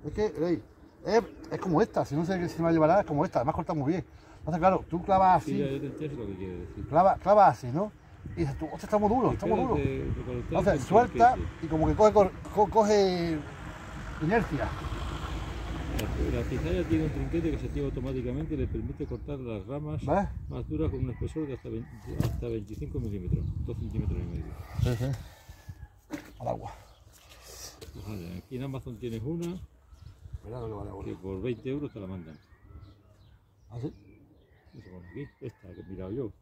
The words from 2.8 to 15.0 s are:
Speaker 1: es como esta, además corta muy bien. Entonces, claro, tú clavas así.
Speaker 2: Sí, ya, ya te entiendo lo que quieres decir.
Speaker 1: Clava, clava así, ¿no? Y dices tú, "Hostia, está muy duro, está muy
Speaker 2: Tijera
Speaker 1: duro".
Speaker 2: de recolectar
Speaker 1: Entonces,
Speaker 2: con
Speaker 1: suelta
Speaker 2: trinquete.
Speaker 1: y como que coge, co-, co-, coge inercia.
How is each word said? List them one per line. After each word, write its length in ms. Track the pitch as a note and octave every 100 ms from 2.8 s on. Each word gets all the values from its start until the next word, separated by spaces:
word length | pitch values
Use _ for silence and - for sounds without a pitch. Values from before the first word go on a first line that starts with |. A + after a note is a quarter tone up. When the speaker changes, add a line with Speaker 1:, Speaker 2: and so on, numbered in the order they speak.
| D#3 F#3+
Speaker 1:
es 60 | -
como 180 | D3
esta, 140 | F3+ -
además 140 | B2
corta 180 | - E3
muy 180 | D#3+ C3+
bien. 120 | F3+ - - - -
Entonces, 220 | - E3
claro, 240 | F#3 F3+ -
tú 140 | G#3
clavas 400 | F#3 F#3+ F#3+ F3
así. 100 | C#3+
Speaker 2:
Sí, 60 | C3+
ya, 80 | C#3
ya 80 | C#3
te 60 | C#3
entiendo 340 | - D3+ C3
lo 40 | G#2
que 80 | F#2
quieres 320 | F#2+ F2+ F2+
decir. 180 | - -
Speaker 1:
Clava, 280 | D3 F#3+ D#3
clava 320 | F3 G#3 F#3
así, 180 | C3 B2
¿no? 220 | C#3+ G#3 - - - - -
Y 40 |
dices 160 | D3+ C3+
tú, 80 | D#3
"Hostia, 180 | - -
está 120 | G#3+
muy 100 | G#3
duro, 240 | B3 F#3+
está 140 | G#2+ -
muy 100 | G#3
Speaker 2:
Tijera 120 | C4
Speaker 1:
duro". 140 | D#3
Speaker 2:
de 280 | C3+ C3+ C#3 -
recolectar 420 | B2 B2 - E3
Speaker 1:
Entonces, 160 | G3+
Speaker 2:
con 140 | D#3 B2
Speaker 1:
suelta 440 | G3+ A#3+ F#3 A#3
Speaker 2:
trinquete. 340 | G#3+ - - D#3+
Speaker 1:
y 20 |
como 180 | D#3 D#3
que 60 |
coge, 180 | D3+ G#3+
co-, 180 | G#3 F#3 - -
co-, 160 | G3 G3+
coge 680 | G#3+ G#3 G#3 F#3+ F3+ E3+ D#3 C#3+ - - - - - - -
inercia. 460 | D#3 A3+ F3 C3+ A2 - - -